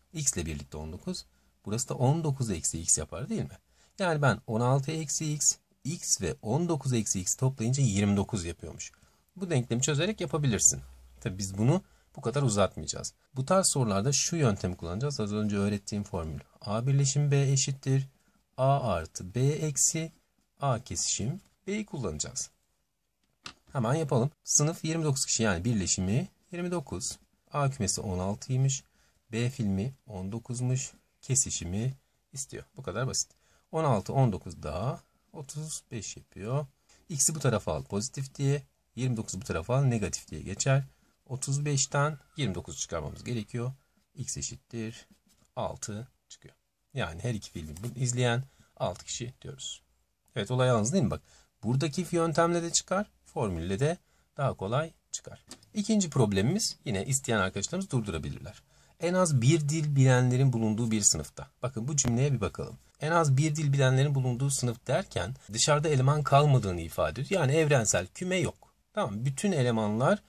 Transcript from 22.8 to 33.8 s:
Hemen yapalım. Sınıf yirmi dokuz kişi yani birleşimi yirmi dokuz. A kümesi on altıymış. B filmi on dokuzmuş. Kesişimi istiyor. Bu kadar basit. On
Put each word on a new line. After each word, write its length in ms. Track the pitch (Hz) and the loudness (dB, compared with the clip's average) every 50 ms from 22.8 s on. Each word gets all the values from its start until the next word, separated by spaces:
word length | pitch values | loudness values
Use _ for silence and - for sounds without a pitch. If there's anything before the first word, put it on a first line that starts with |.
| _ _ _ _ _ _ _ _ _ _ _ _ _ - - _ _ - | _ _ _ _ _ _ _ _ _ _ _ _ _ -20 -20 _ _ -8
Hemen 220 | - 143 110 110 139 | -4 -2 0 0 0
yapalım. 380 | 165 160 139 147 120 117 147 - _ _ | 0 0 0 2 2 2 0 -2 _ _
Sınıf 420 | - - - 147 151 170 - - | 0 2 4 4 4 0 -2 -4
yirmi 180 | 160 160 165 160 | -2 -2 0 0
dokuz 220 | 151 135 135 - | 0 0 0 0
kişi 180 | - - - 113 | -2 0 2 2
yani 220 | 110 95 82 87 | 2 2 2 0
birleşimi 640 | 120 123 107 90 87 - - 92 92 101 131 185 - - _ _ _ | 0 0 2 0 0 0 0 0 2 2 0 0 -2 -8 _ _ _
yirmi 200 | - 175 175 175 | -8 -6 -4 -4
dokuz. 480 | 175 175 139 - - 90 - - - - _ _ _ _ _ _ | -4 -4 -4 -6 -8 -8 -6 -8 -10 -12 _ _ _ _ _ _
A 180 | - 147 143 135 | -2 0 0 0
kümesi 320 | 135 - 101 92 - - | 0 0 -2 -2 -2 -2
on 180 | - 104 90 90 | -4 -2 -2 -2
altıymış. 640 | 90 98 104 123 - - 131 127 135 135 135 - - _ _ _ _ _ _ _ _ _ | -2 -2 -4 -4 -4 -2 0 2 2 2 0 -2 -6 _ _ _ _ _ _ _ _ _
B 180 | 110 110 120 123 | -4 -2 -2 -2
filmi 440 | 131 - 113 101 98 95 98 131 135 - _ - | -2 -2 -2 0 0 0 -2 -2 -6 -10 _ -14
on 240 | 110 92 92 95 | -10 -10 -8 -8
dokuzmuş. 600 | 104 117 117 - 123 120 127 123 127 127 127 - - _ _ _ _ _ | -8 -8 -8 -8 -6 -4 -2 0 0 -2 -2 -6 -12 _ _ _ _ _
Kesişimi 720 | - - 131 - - 95 90 - 85 82 90 101 113 131 135 - _ _ _ _ _ _ - | -6 -2 0 0 0 0 -4 -6 -6 -4 -2 -2 -2 -2 -4 -8 _ _ _ _ _ _ -14
istiyor. 300 | 135 - - - - - - _ - | -14 -12 -12 -12 -14 -16 -16 _ -12
Bu 60 | 135 | -10
kadar 240 | - 90 107 127 131 | -8 -6 -4 -4 -2
basit. 240 | - - - - _ _ _ _ _ _ _ _ | -2 -4 -6 -6 _ _ _ _ _ _ _ _
On 120 | - 160 | -4 -2